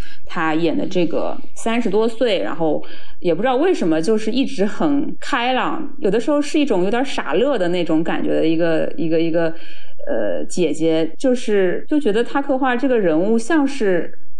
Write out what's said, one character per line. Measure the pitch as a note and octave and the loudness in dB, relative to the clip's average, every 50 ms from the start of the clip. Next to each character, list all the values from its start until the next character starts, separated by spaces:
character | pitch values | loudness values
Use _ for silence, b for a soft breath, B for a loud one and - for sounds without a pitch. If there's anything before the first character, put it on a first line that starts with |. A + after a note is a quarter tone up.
| B B B B B | B B B B B
她 | - - F3 D#3+ D#3+ D#3+ | 0 0 -2 -2 0 0
演 | D#3+ E3+ D#3+ C3+ | 0 0 0 0
的 | G2 - | 0 -2
这 | - - F3+ F3 | 0 0 0 0
个 | - C#3+ A#2+ E2 E2 - - - - - | 2 0 0 0 0 0 0 0 0 0
三 | - - A#3 A3+ A#3+ | 0 -2 0 0 0
十 | A#3 G3+ | 0 0
多 | F3+ G#3+ A3 A#3 | 2 2 0 0
岁， | A3+ - C4+ A#3 G3 D#3+ G2 | 0 0 0 0 0 0 -2
然 | A2 - | -2 -2
后 | F3 E3 D#3 - - B B B B B B B - | -2 0 0 0 0 B B B B B B B 2
也 | - F3 D#3+ | 0 0 0
不 | D#3+ G#3+ | 0 0
知 | |
道 | C4+ B3+ | 0 0
为 | B3+ D#4+ G4 F4+ | 2 2 0 0
什 | - A3 | 0 0
么 | E3+ D#3 D#3+ | 0 0 2
就 | E3+ A3+ A3 | 2 0 0
是 | G#3+ - A3+ | 0 0 0
一 | G#3 B3+ C4+ | 0 0 0
直 | - - - G3 | 0 0 0 0
很 | G#3 - - F#3 D3+ C#3+ C#3+ - - - - | 0 0 0 0 2 2 0 0 0 -2 -2
开 | - - - A#3 A#3 B3+ B3+ | -2 -2 -2 -2 0 0 0
朗， | B3 G3+ D#3 - - - - - - | 0 -2 -2 -2 -4 -4 -4 -2 -2
有 | - G3+ | 0 0
的 | F#3 A#3+ | 0 0
时 | A#3+ D#4 | 0 0
候 | D4 D4 | 0 0
是 | D4 D4 - D#4 | 0 0 0 0
一 | C#4+ | 2
种 | - A3+ F3+ F3+ | 2 2 0 0
有 | G3 | 0
点 | A3 A#3 C#4 | 0 0 -2
傻 | C4+ - - G3 C#3 C#3+ | -2 -2 -4 -4 -2 0
乐 | F3+ A#3+ D4 C#4 G#3+ | 0 0 0 0 0
的 | F3+ E3+ | 0 0
那 | F3+ F3+ E3+ | 0 0 0
种 | - E3 D#3 F3 | 0 0 0 0
感 | G3+ E3 C#3 D3+ | 0 -2 -2 -2
觉 | D3 D3+ | 0 0
的 | D3 D#3 | 0 2
一 | D#3+ E3 | 2 2
个， | D#3+ F3 E3 D#3+ D#3 D#3 - - | 2 2 2 0 0 0 -2 -2
一 | D3 D#3+ D#3+ | -2 -2 0
个， | D#3+ D#3+ | 0 0
一 | E3 E3+ | 0 0
个， | D#3 F3 E3 D#3+ D#3+ B B B B B B B B - - | 0 0 0 0 0 B B B B B B B B 0 0
呃， | - - A2+ G#2+ G2+ F2 D#2+ D2+ - | 0 0 0 0 0 0 0 -2 -2
姐 | - F#3 F3 D#3 D3 | -2 -2 -2 -2 0
姐， | D#3 D#3+ E3 D#3+ D#3+ E3 D#3+ - - | 0 0 0 0 0 0 -2 -2 -2
就 | - C4 B3 | 0 0 0
是， | B3 - - G#3 G3+ F#3+ F3+ - - - - | 0 0 0 0 2 2 0 0 -2 -2 -2
就 | D4+ D4 | 0 0
觉 | - G#3+ G3 | 0 0 0
得 | A3+ A#3+ | 0 -2
她 | A#3+ - C#4+ | -2 -2 -4
刻 | C#4 - C4+ C4 | -2 -2 -2 -2
画 | C4+ B3+ B3 | 0 -2 0
这 | A#3+ C#4+ C4+ | 0 0 0
个 | B3+ A3+ | 0 0
人 | G3+ E3+ D#3 D#3+ | 2 2 2 2
物 | F#3 G#3 A3+ A#3 | 2 2 0 0
像 | A3+ - E4+ D#4 C#4 | 0 0 0 2 2
是， | C4+ C#4 - A3 G3 F3+ E3 - - - - - - - - | 0 0 0 0 0 2 2 0 0 0 0 0 0 0 0